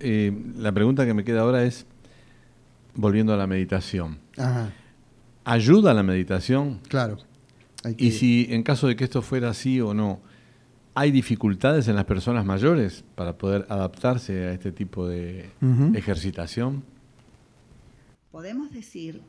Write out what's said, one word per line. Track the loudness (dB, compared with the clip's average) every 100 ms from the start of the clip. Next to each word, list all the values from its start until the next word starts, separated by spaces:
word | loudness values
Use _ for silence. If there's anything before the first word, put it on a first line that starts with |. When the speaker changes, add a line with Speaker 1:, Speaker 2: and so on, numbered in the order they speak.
Speaker 1:
eh, | -2 2 2 -2 -8 -4
la | -2
pregunta | 2 2 2 2
que |
me | 0
queda | 0 2
ahora | 2 2
es, | 0 -2 -16 -20 -20 -20 -20 -20 -20 _ _ _ _
volviendo | -2 2 4 2
a | 2
la | 0
meditación. | -2 0 -2 -2 -6 -6 -10 -14 -4
Speaker 2:
Ajá. | -2 -2 -4 -10 -20 -20 -20 _ -20 _
Speaker 1:
¿Ayuda | -2 2 6 8 8
la | 6
meditación? | 4 2 0 -2 0 0 -2 -6 -4
Speaker 2:
Claro. | -2 -2 -6 -16 -20 _ _ _ -10
Hay | -8
Speaker 1:
Y | 2
Speaker 2:
que | 2
Speaker 1:
si, | 4 2 4 2
en | -2
caso | 0 0 0
de | 0
que |
esto | -2 -4
fuera | -4 -2 -2
así | -4 -2 0
o | 0
no, | 0 -2 -4 -12 -20 _ _ _ _ _
¿hay | 0 2
dificultades | 2 2 0 0 2 2 2 2
en | 0
las |
personas | 0 -2 0 -2
mayores | 0 2 2 2 0 -4 -16
para | -8 -8 -4
poder | -2 -2 -2
adaptarse | -4 -4 -2 -2 -2 -4 -4 -4
a |
este | -6 -8
tipo | -8 -8 -6 -6
de | -6 -8 -12 -14 -2
Speaker 2:
Ujú. | 0 2 2 0
Speaker 1:
ejercitación? | 0 -2 -4 -6 -6 -4 -4 -6 -10 -20 _ _ -20 _ _ _ _ -20 -20 -20 _ _ _
Speaker 3:
Podemos | -18 -12 -10 -10
decir | -14 -16 -14 -14 -14